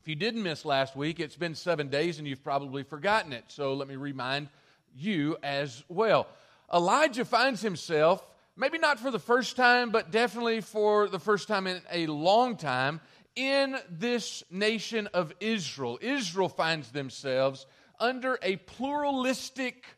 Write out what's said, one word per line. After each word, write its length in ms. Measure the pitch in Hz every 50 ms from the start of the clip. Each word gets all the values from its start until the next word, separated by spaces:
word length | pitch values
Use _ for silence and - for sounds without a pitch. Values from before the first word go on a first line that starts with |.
If 60 | _
you 80 | - 156
didn't 300 | 147 180 226 226 233 214
miss 200 | 180 151 - -
last 300 | 156 139 135 135 127 -
week, 240 | 135 143 156 170 -
it's 160 | 165 143 -
been 220 | - 170 170 156
seven 320 | - - 180 170 151 147 139
days 320 | 131 139 156 175 170 147
and 80 | 156 143
you've 160 | 135 127 _
probably 400 | 151 139 139 139 139 131 139 135
forgotten 480 | - 156 147 143 196 208 220 190 160 131
it. 100 | 117 - _
So 260 | - - 147 135 135
let 140 | 139 139 135
me 80 | 135
remind 540 | 131 139 143 139 131 123 127 135 143 151 143 _ _ _ _ _ _ _ _ _
you 420 | 127 143 208 214 160 143 147 160 - -
as 400 | 143 143 139 143 147 117 120 - _
well. 400 | 180 170 220 220 185 139 113 - - - - _ _ _ _ _ -
Elijah 520 | 175 170 180 214 277 311 320 226 226 233
finds 360 | 165 - 220 240 269 262 185
himself, 640 | 196 220 185 143 - - 170 151 151 160 185 190 - - - _ _ _ _
maybe 220 | - 226 277 311 330
not 220 | 330 302 294 226
for 100 | 220 277
the 80 | 240 208
first 380 | - - 240 254 240 - -
time, 340 | - 254 240 240 247 247 240
but 220 | 202 226 185 165 160
definitely 480 | 220 240 240 - 233 240 233 226 226
for 480 | - - - 214 208 214 208 208 208 196
the 100 | 180 185
first 300 | - 208 208 202 - -
time 180 | 214 196 190
in 160 | 190 180 180 - -
a 160 | - 175 165
long 500 | 156 151 147 156 175 202 226 247 254 233
time, 440 | 156 160 143 127 127 131 135 156 160 - - - - _ _ _
in 420 | 240 254 269 269 277 277 277 269 262 - -
this 540 | 175 156 190 240 240 240 - - - - - _
nation 600 | 170 190 208 214 226 220 - - 220 220 208 202
of 260 | - 175 180 151 - _
Israel. 580 | 202 220 226 214 170 131 - 143 135 120 117 -
Israel 480 | - 226 277 285 240 175 165 190 190 170
finds 440 | - - 170 160 165 160 143 113 120
themselves 760 | 147 139 131 - - - 139 127 127 135 135 135 135 - - _ _ _ _ _ _
under 400 | 220 240 254 254 233 262 254 - -
a 140 | 185 196 180
pluralistic 1300 | - - - - 240 269 285 294 294 285 277 262 254 254 262 - - - - 254 262 247 240 - - - -